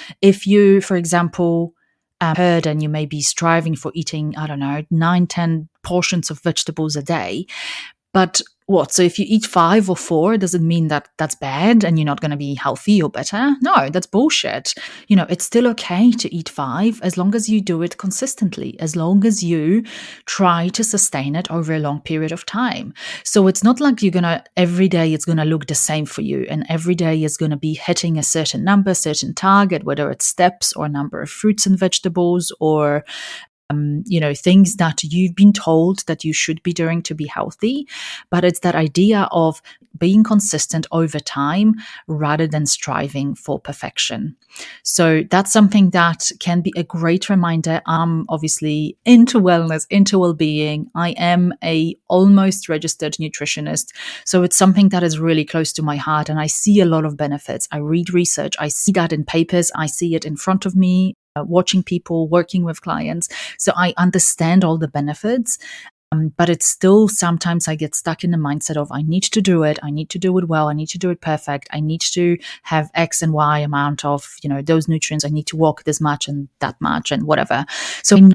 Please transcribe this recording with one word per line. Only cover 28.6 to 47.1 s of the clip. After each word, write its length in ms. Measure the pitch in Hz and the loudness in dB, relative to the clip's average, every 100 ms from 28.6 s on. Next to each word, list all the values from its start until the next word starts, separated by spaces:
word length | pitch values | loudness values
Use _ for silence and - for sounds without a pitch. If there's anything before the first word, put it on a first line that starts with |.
number, 300 | 190 202 190 | 2 2 2
certain 400 | 175 156 151 - | 0 -2 -4 -6
target, 500 | - 190 196 196 170 | -2 2 4 4 0
whether 260 | 147 143 143 | -4 -4 -4
it's 160 | 139 - | -4 -4
steps 460 | - 180 180 - | 2 2 2 -6
or 160 | - 151 | -4 -6
number 340 | 143 147 - | -4 -6 -8
of 80 | 156 | -10
fruits 360 | - 214 208 196 | -2 0 2 2
and 120 | 190 | 2
vegetables 760 | 185 - 185 175 175 180 165 - | 2 0 -2 0 2 0 -2 -2
or, 420 | 156 151 147 147 - - - - - _ - | 0 2 2 0 -4 -14 -14 -16 -20 _ -6
um, 340 | 147 147 147 - | -4 -2 -4 -2
you 140 | 170 | -2
know, 140 | 151 | 0
things 420 | 143 180 190 190 - | -2 4 6 6 2
that 260 | 165 - | -2 -2
you've 320 | 151 175 185 | -2 0 0
been 200 | 175 202 | 6 6
told 520 | 202 165 160 175 190 - | 6 2 2 2 0 -4
that 180 | 160 156 | -6 -4
you 80 | |
should 280 | 151 - 160 | -4 -4 -4
be 120 | 180 | -4
doing 280 | 170 165 165 | -2 -2 -4
to 120 | - 156 | -6 -8
be 100 | 147 | -8
healthy. 600 | - - - 220 277 285 - - - - | -6 -8 -4 -4 -4 -8 -14 -14 -16 -4
But 140 | 175 | 0
it's 160 | 180 165 | 2 2
that 160 | 180 160 | 0 0
idea 540 | 156 175 202 208 185 | 0 2 2 2 0
of 300 | 170 160 156 - - _ - | 0 0 -2 -12 -20 _ -2
being 280 | 170 208 220 | 2 4 4
consistent 600 | 208 202 156 - 160 - | 2 0 -4 -4 -4 -4
over 280 | 165 160 151 | -2 -2 -4
time 560 | - 139 143 185 214 220 - - - | -8 -4 -2 2 2 2 -4 -16 -8
rather 420 | 151 147 156 160 | -4 -2 0 0
than 180 | 151 143 | 0 -2
striving 680 | - - - 143 139 139 | -4 -4 -4 -4 -4 -6
for 280 | 147 - 139 | -6 -8 -8
perfection. 760 | - - - - - 131 147 - _ - - - | -8 -12 -10 -6 -6 -6 -8 -12 _ -20 -20 -12
So 400 | - - 165 156 - | -4 0 2 2 2
that's 240 | 180 196 | 2 4
something 380 | 220 202 208 185 | 4 6 6 4
that 400 | 180 170 165 - - | 4 2 0 -6 -6
can 180 | 175 175 | -2 -2
be 140 | 170 175 | -2 -4
a 80 | |
great 460 | 165 165 165 | -6 -2 0